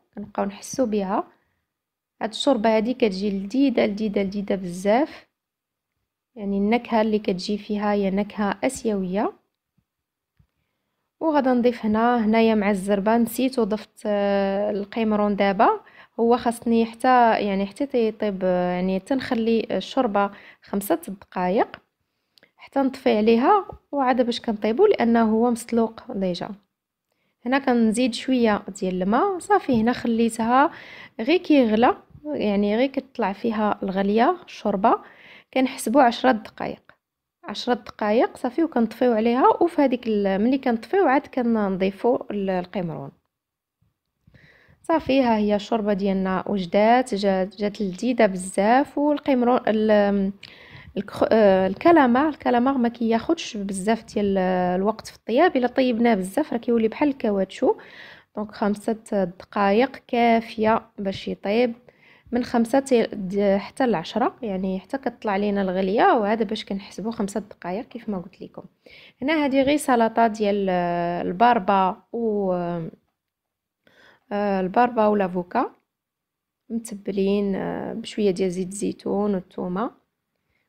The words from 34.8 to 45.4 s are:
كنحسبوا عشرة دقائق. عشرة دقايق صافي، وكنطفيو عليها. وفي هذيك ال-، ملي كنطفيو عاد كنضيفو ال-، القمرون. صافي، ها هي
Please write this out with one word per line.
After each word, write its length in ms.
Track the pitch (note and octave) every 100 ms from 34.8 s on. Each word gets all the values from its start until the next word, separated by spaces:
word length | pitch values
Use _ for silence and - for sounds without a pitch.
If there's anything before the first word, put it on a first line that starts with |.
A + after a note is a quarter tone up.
| A3+ G#4 - - - - _
كنحسبوا 480 | C4 C4 - - B3+
عشرة 300 | A#3+ A#3 B3+
دقائق. 540 | A3 - - - - _ _ _ _ _ _ A#3
عشرة 260 | G#3+ -
دقايق 640 | B3 - - G#3 A3 F#4+ -
صافي، 260 | B3+ B3
وكنطفيو 500 | E4 A#3+ A3 - B3+
عليها. 300 | A3 A#3 A#3+ G4+ -
وفي 200 | E4+ -
هذيك 260 | C4+ B3 A#3
ال-، 340 | G#3 G3 G3
ملي 160 | A#3 C#4
كنطفيو 500 | B3+ A#3 - F#4+ E4
عاد 200 | C#4 -
كنضيفو 920 | - A#3 A3 G3+ F#3 F#3+ G3 A#3+ B3+ -
ال-، 180 | G#3 F#3+
القمرون. 640 | F#3 F3+ G#3 F3 D3+ C#3 - _ _ _ _ _ _ _ _ _ _ _ _ _ _ _ _
صافي، 400 | - D#4+ - C4+
ها 160 | A#3+
هي 180 | A3